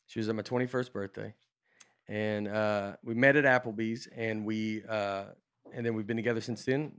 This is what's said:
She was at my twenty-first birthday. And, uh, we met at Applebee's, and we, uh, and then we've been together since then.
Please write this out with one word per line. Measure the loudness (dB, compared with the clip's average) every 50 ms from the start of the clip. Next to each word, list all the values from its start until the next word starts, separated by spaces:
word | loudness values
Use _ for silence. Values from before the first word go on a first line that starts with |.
| _
She | -10 -6 -4
was | -2 -2
at | -2
my | -2
twenty-first | -4 -2 0 0 0 0 -2 -4 -4 -4
birthday. | -6 -8 -8 -8 -8 -10 -10 -10 -12 _ _ _ _ _ _ _ _ -20 -20 _ _ _ _
And, | -6 -4 -2 0 0 0 -2 -2 -2
uh, | 0 0 2 2 2 0 -2 -4 -8 -10
we | -6 -4 2
met | 6 8 8 8
at | 8 8
Applebee's, | 6 6 6 4 0 -4 -2 -2 -2 -2 -4 -8 -10 -8
and | -4 -4 -2 -2 -2 -2
we, | -2 -2 0 0 -2 -2 -4 -4
uh, | -4 -2 -2 0 -2 -2 -4 -6 -10 -14 -20 _ _ _ _ -20 -14
and | -8 -4 -2
then | -2 -2
we've | -2 -2
been | -2 -2 0
together | 0 0 0 0
since | -2 -6 -8 -4 -2
then. | 0 0 0 -2 -4 -10